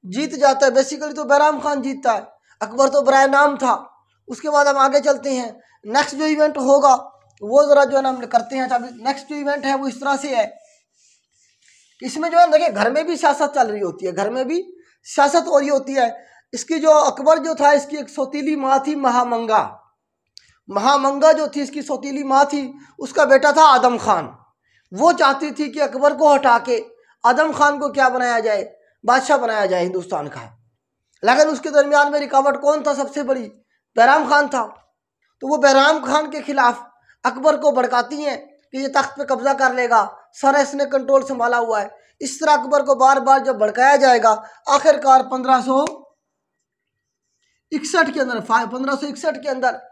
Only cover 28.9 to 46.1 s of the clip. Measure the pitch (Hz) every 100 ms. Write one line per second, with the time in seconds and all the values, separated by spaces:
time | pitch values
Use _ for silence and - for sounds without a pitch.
28.9 | _ 214 262 262 285 233 214 196 180 175
29.9 | 185 170 165 143 - 113 _ _ _ _
30.9 | _ _ _ 202 269 302 285 302 285 285
31.9 | 294 294 294 285 269 277 277 285 302 285
32.9 | 262 285 294 262 262 214 _ _ _ _
33.9 | - 240 302 262 294 285 254 214 - _
34.9 | _ _ _ _ _ 269 294 277 269 285
35.9 | 311 254 294 311 302 277 277 240 240 -
36.9 | _ _ _ 254 254 294 294 285 254 247
37.9 | 247 240 294 294 240 - _ _ 269 269
38.9 | 269 269 - 285 247 262 277 262 247 240
39.9 | 226 196 - _ - 277 285 277 277 277
40.9 | 277 262 269 262 254 233 240 233 214 202
41.9 | - _ _ 277 - 311 294 262 285 269
42.9 | 262 262 277 247 269 254 220 214 240 262
43.9 | 285 269 240 226 214 - - - 285 302
44.9 | 277 269 262 262 262 254 254 247 269 302
45.9 | - _